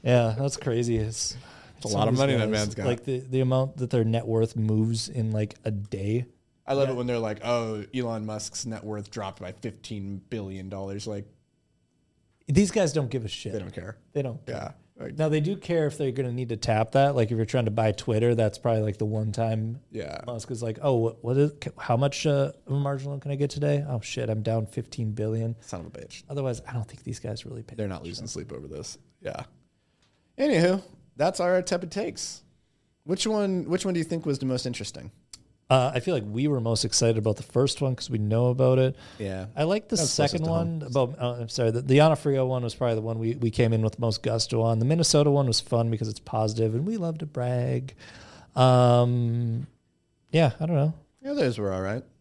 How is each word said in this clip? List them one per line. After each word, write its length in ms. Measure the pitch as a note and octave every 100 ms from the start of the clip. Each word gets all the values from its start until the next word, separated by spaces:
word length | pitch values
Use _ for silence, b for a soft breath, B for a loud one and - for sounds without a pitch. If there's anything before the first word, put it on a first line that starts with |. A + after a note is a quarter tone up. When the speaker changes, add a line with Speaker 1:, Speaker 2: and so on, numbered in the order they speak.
Speaker 1:
Yeah, 320 | - B2 A2+ A2+
that's 180 | C#3 -
crazy. 400 | - A#2 A#2+ A2+
It's, 400 | G#2+ A2+ - B2 B B B B
Speaker 2:
It's 100 | A2+
a 20 |
Speaker 1:
some 100 | G2+
Speaker 2:
lot 100 | G#2+
of 60 |
Speaker 1:
these 40 | B2
Speaker 2:
money 120 | C#3
that 40 | B2+
Speaker 1:
guys, 100 | G#2+
Speaker 2:
man's 240 | G#2+ G#2
got. 120 | A2 G2
Speaker 1:
like, 180 | A#2+
the, 140 | - B2+
the 200 | C3 C3
amount 360 | B2+ C3 C3 -
that 120 | B2+
their 140 | B2
net 220 | A2+ A#2 A2+
worth 300 | A2+ A2+ A2+
moves 520 | A2 G#2+ A2 A2+ -
in, 220 | B2 A2
like, 240 | G#2+ G#2+ -
a 60 | A2+
day. 560 | G#2 G2+ G2 G2+ A2+ B2 _ _ _ -
Speaker 2:
I 80 |
love 140 | C3+ C3+
Speaker 1:
Yeah. 60 |
Speaker 2:
it 20 | B2
when 100 | B2
they're 120 | A#2+
like, 220 | A2+ G#2+
"Oh, 400 | A2+ A#2+ A2+ A2 G2+
Elon 300 | B2+ A#2+ A2+ G#2+
Musk's 380 | G#2+ - -
net 200 | B2 A2
worth 260 | G#2 G#2+ G2+
dropped 300 | - G2 -
by 120 | F2+
fifteen 680 | F#2 A#2 - - G#2+ G2 G2+ -
billion 380 | A2+ G2 F#2+ F#2+
dollars." 380 | G2 G2 G2+ G2+
Like, 200 | G2+ G#2 _ _ _ _ _ _ _ _ _ _ _ -
Speaker 1:
These 240 | D3 G3+
guys 220 | A3+ F3
don't 180 | D3+ C3
give 140 | C3
a 40 | G#2+
shit. 240 | - -
Speaker 2:
they 60 | G#2+
don't 140 | F#2
care. 220 | F#2+ F2+ A2+ _
Speaker 1:
They 100 | D3
don't 220 | C3 A#2 -
care. 80 | B2+
Speaker 2:
Yeah. 480 | - - _ _
Like, 120 | - C#3
Speaker 1:
Now, 120 | D#3
they 100 | D3+
do 160 | D3+ G3
care 300 | - E3+ D3+
if 100 | D3
they're 160 | C#3
gonna 180 | B2 B2+
need 180 | A#2+ B2
to 60 | A2
tap 340 | - G#2+ A2
that. 240 | C#3 C#3 C3
Like, 140 | A2
if 60 | A#2
you're 80 | A2
trying 180 | C3
to 60 | A2
buy 220 | G#2+ A2
Twitter, 420 | G#2 - A2 A#2+
that's 240 | A#2 A2 -
probably, 240 | B2 A2+
like, 160 | G#2+ G2+
the 80 | G#2+
one 260 | A2 G#2+
time 480 | G#2 A2+ A2+ A2 A#2+ _
Speaker 2:
Yeah. 300 | A2 D2+ D2+ -
Speaker 1:
Musk 240 | A#2 -
is 120 | A#2+
like, 160 | A#2 A2
"Oh, 120 | C#3 B2+
what, 280 | A#2 A2+
what 120 | A#2 C3
is, 140 | D3 D3
c-, 60 | - -
how 180 | - A#2+
much, 300 | C#3 - D#3+
uh, 260 | C#3+ C#3 - -
of 60 |
a 60 | C#3
margin 300 | C#3 C#3 C#3
loan 80 | C#3+
can 100 | C#3+
I 60 | C#3
get 120 | C#3+
today? 320 | - D3 C#3+ D3
Oh, 120 | B2
shit, 280 | - - A2+
I'm 140 | A2
down 240 | A2 A2+ G#2+
fifteen 460 | - A2+ - A2
billion." 440 | G#2+ A2 A2 A2+ A2+
Speaker 2:
Son 180 | - F2+
of 60 | E2+
a 40 |
bitch. 320 | - - - -
Speaker 1:
Otherwise, 320 | C#3+ C3+ A#2 -
I 40 |
don't 120 | A#2+ G#2+
think 160 | -
these 160 | - A2+
guys 280 | A#2+ A2+ -
really 160 | A#2
pay 120 | A2+ -
Speaker 2:
They're 120 | G#2
not 140 | F2+
Speaker 1:
attention. 80 | E2
Speaker 2:
losing 160 | F#2 -
sleep 260 | - -
over 160 | - C#2+
this. 300 | C#2+ - - _ _
Yeah. 220 | F3+ - - _ _ _ _ _ _ _ _ -
Anywho, 440 | C#4+ G3+ F3 F#3+ - - _ -
that's 240 | D#3 F#3
our 200 | F3+ F3+
tepid 280 | F3+ F3 F3+
takes. 520 | G3 A3 - - - _ _ _ _ _ _
Which 220 | - F#3 A3
one, 420 | G#3+ G3+ F#3 D#3+
which 140 | F3+
one 100 | G3
do 40 | F3
you 60 |
think 220 | D#3+ E3+ E3
was 120 | C3+
the 80 | C3
most 200 | B2 B2+
interesting? 440 | B2 G#2 - - - _ - _ _ _
Speaker 1:
Uh, 240 | C3 B2+
I 60 | B2+
feel 140 | B2 D#3+
like 80 | G#2
we 220 | G#2+ D3
were 120 | C#3
most 240 | A2+ A2+
excited 320 | A2 - A#2 A2
about 200 | G#2+ G#2
the 80 |
first 360 | - A#2+ C#3 -
one 140 | C3+
'cause 160 | B2+ -
we 80 | A#2
know 280 | G#2+ A2+ B2
about 320 | B2 C3 C3
it. 160 | C3 C3+ B B
Speaker 2:
Yeah. 260 | G2+ F#2+ F#2
Speaker 1:
I 80 | B2+
like 200 | D#3 G#3 G#3
the 60 |
Speaker 2:
That 80 | G#3
was 140 | D3 -
closest 160 | C#3+
Speaker 1:
second 120 | - D#3+
Speaker 2:
to 40 |
home. 300 | E3 E3 E3
Speaker 1:
one 80 | C#3
about, 280 | B2+ B2 D3
uh, 160 | B2 A#2+
I'm 60 | A2+
sorry, 220 | - A#2
the, 100 | A#2
the 160 | C3 C3
Onofrio 460 | D#3 D3+ D3+ C3+ B2+
one 160 | B2+
was 100 | A#2+
probably 220 | - B2 A2+
the 60 |
one 180 | A2 A2+
we, 160 | A2+ G#2+
we 160 | A#2
came 200 | A2 A#2
in 80 | A2+
with 140 | A2 -
most 240 | A#2 G#2+
gusto 380 | - A2+ - A#2
on. 180 | A2+ A2+
The 40 |
Minnesota 460 | A#2+ E3 E3 D#3 D3
one 160 | C#3+ C3
was 140 | A2
fun 280 | - A#2 A#2
because 200 | A2+ A2
it's 100 | G#2
positive 560 | - A2+ A2 A2+ A2+
and 100 | A2+
we 120 | E3+ A3
love 220 | E3+ D#3+
to 80 | D#3
brag. 680 | C#3+ B2 B2 B2+ B2 C3 - B B B B B -
Um, 1120 | B2+ B2+ B2 A#2+ B2 B2 A#2+ A#2 A#2+ A2+ C#3 _ _ _ _ _ _
yeah, 200 | D#3 D3+ -
I 80 | D#3+
don't 80 |
know. 200 | D#3+ D3+ E3 _ _
Speaker 2:
Yeah, 120 | C4
those 220 | C#4+ C#3 A2
were 140 | G2+
all 100 | F#2+
right. 200 | F#2+ A2+ - _